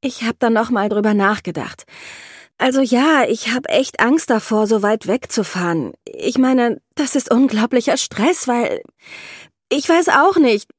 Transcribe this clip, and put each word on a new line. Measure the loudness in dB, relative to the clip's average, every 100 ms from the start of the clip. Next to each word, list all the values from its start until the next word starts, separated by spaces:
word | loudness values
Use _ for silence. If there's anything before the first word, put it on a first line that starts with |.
Ich | -8 -6
hab | -6 -2
da | 0
noch | 0 0
mal | -2 0
drüber | 0 2
nachgedacht. | 2 2 -2 -6 -8 -8 -12 -20 -20 -20 -20 -20 -20 -20 _
Also | 0 2
ja, | 2 4 4 4 2
ich | -2 -2
hab | -6 0
echt | 0 0 0
Angst | 2 2 2
davor, | -2 0 0 2
so | 2
weit | 2 -2 -2
wegzufahren. | -4 -2 -4 -4 -4 -2 -2 -4 -10
Ich | -18 -6 -4 0
meine, | 2 2 0 -2 _
das | -6 -2 -2
ist | 0
unglaublicher | 2 2 2 0 0 0 -2
Stress, | -4 0 0 0 -2
weil, | -2 -2 -4 -10 _ -20 -20 -20 -20 -20 _ _
ich | -4 2
weiß | 2 4
auch | 4 4 4
nicht, | 2 2 -4